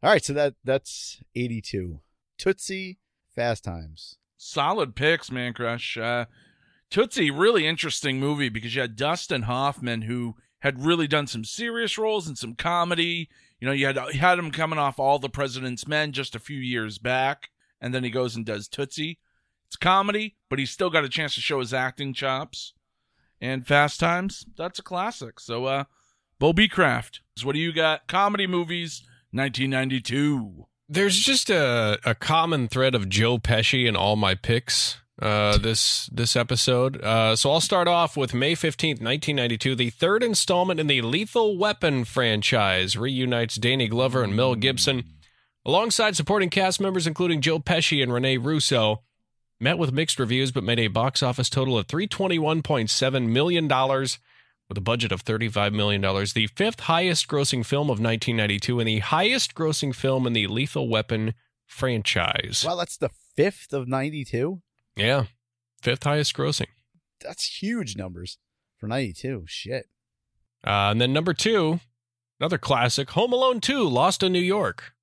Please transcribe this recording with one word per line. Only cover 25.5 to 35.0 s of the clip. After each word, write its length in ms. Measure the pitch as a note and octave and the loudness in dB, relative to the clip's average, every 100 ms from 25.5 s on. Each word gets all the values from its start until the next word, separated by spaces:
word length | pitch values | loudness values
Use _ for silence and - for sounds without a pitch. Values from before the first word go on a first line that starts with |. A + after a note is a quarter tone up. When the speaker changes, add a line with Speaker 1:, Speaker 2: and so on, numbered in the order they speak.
| D3+ C3 | -6 -2
Speaker 2:
uh, 180 | C3+ C#3 _ _ _ _ _ | -4 -4 _ _ _ _ _
Bo 140 | D3 | 4
Beecraft, 680 | E3 G#3+ - E3 A#2+ - - _ - | 6 4 6 2 2 -6 -16 _ -10
what 80 | B2 | -4
do 60 | D3 | -2
you 120 | E3 | -2
got? 360 | D#3+ D#3+ D#3 - | 2 2 0 -2
Comedy 380 | F3+ G3+ G#3 F#3+ | 0 2 2 0
movies, 560 | F3+ E3 F3 E3+ - - _ _ | 0 -2 -4 -8 -12 -18 _ _
nineteen 380 | - C#3 B2 C3+ | -4 -4 -2 -2
ninety-two. 960 | C3+ C3 C3 - C3 D3 C#3+ G#2+ F2+ - _ _ | 0 0 -2 -2 0 2 0 -4 -12 -20 _ _
Speaker 3:
There's 300 | D3+ G3+ F#3+ | 0 2 4
just 280 | - C4 - | 4 2 2
a, 500 | F#3+ C#3 A#2+ G#2+ G#2 | 2 4 2 2 0
a 100 | - A2+ | 0 -2
common 500 | - D#3+ E3 D#3+ A#2 | 2 2 2 0 -2
thread 280 | B2+ C3 B2 | 2 2 2
of 120 | F#2+ | 0
Joe 300 | G2 A2+ A#2+ | 2 2 2
Pesci 480 | - A2+ A2 C3 A#2+ | 2 2 2 2 2
in 80 | |
all 220 | G2+ F#2+ G#2+ | 2 2 2
my 180 | G2+ | 2
picks, 600 | F#2+ - A#2 - - - - | 0 0 -2 0 -2 -2 -4